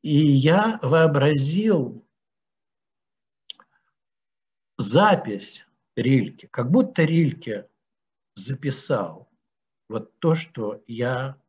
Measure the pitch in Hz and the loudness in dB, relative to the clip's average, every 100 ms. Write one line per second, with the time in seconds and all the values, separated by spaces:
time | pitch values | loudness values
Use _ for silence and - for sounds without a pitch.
0 | 151 147 151 139 139 180 220 220 127 160 | 0 2 4 4 4 2 2 -2 0 4
1 | 160 143 139 147 135 170 220 185 92 - | 4 4 2 2 -2 0 0 0 -2 -10
2 | _ _ _ _ _ _ _ _ _ _ | _ _ _ _ _ _ _ _ _ _
3 | _ _ _ _ _ - _ _ _ _ | _ _ _ _ _ -20 _ _ _ _
4 | _ _ _ _ _ _ _ - 101 131 | _ _ _ _ _ _ _ -10 0 4
5 | 208 190 - 101 - - _ _ _ - | 4 2 -2 -10 -10 -16 _ _ _ -4
6 | 120 135 104 - - - 123 208 - - | 2 2 0 -10 -14 -8 0 2 2 0
7 | 156 165 156 - - 104 - _ _ _ | 2 2 0 -2 -10 -10 -12 _ _ _
8 | _ _ _ - - 135 143 - - 123 | _ _ _ -12 -10 -6 -6 -6 -4 -4
9 | 87 80 _ _ _ _ _ _ _ 107 | -4 -12 _ _ _ _ _ _ _ -12
10 | - _ 170 160 - - 107 107 _ 113 | -12 _ 0 0 -4 -8 -8 -8 _ -6
11 | 120 127 135 135 | -4 -4 -6 -12